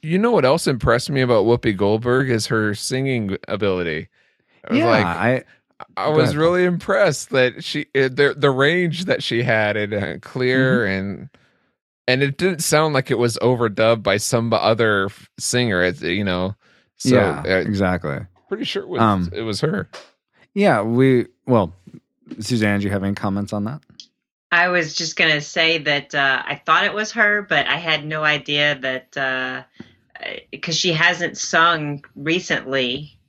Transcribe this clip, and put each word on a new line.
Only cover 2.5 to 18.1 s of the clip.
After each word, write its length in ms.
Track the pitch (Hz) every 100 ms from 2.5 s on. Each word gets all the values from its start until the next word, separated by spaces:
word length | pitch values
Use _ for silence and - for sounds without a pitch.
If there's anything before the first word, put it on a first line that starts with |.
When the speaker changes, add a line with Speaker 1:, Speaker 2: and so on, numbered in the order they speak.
| 113 107
Speaker 1:
singing 640 | 104 - 127 135 127 104 95 -
ability. 600 | 101 104 92 85 78 - _ _ _ _ _ -
I 40 |
was 80 | 254
Speaker 2:
Yeah, 60 | 330
Speaker 1:
like, 160 | 110 92
Speaker 2:
I, 380 | 85 104 127 - _ _ _ - -
Speaker 1:
I 80 | 117
Speaker 2:
go 60 | 156
Speaker 1:
was 140 | 151
Speaker 2:
ahead, 60 | 147
Speaker 1:
really 240 | 165 180
Speaker 2:
Paul. 120 | 180
Speaker 1:
impressed 560 | 175 - 196 302 147 -
that 320 | 135 127 -
she, 180 | - - - 135
uh, 120 | 135
the, 260 | 131 143 -
the 140 | 143
range 540 | 127 139 175 175 151 180
that 160 | 139
she 220 | - 117
had 320 | 120 110 104 104
and, 180 | 104
uh, 240 | 104 101 -
clear 680 | - 131 127 131 131 127 104
Speaker 2:
Mm-hmm. 60 |
Speaker 1:
and, 380 | 95 95 95 139 _ _ _ _ _ _ _ -
and 160 | 127
it 140 | 143 139
didn't 220 | 180 170
sound 300 | - 151 156
like 180 | 131 131
it 80 | 117
was 180 | 120 110
overdubbed 640 | 117 123 117 98 110 117
by 160 | 104 101
some 360 | - 120 117
other 520 | 113 95 110 113 101 98
f-, 220 | - - -
singer. 460 | - 123 123 90
It's, 180 | 90 113
you 220 | 82 92
know, 320 | 101 90 92 110 _ _ _ _
so, 200 | 127 123
Speaker 2:
Yeah, 280 | 101 73 76
Speaker 1:
uh, 140 | 92
Speaker 2:
exactly. 600 | 87 101 95 90 78